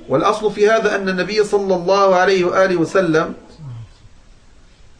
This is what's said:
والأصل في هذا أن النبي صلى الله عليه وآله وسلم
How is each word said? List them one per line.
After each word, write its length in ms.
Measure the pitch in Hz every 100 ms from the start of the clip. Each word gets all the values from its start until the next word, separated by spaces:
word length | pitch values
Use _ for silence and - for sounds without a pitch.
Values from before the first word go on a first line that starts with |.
| -
والأصل 440 | 135 202 214 214
في 180 | 202 208
هذا 260 | 226 208 208
أن 120 | 190
النبي 360 | 185 180 214
صلى 300 | 202 202 196
الله 420 | 180 175 196 196 180
عليه 280 | 185 190
وآله 320 | 175 180 190 175
وسلم 580 | 156 196 175 156 - - - - 147 117 113 - - - - - - - - - - -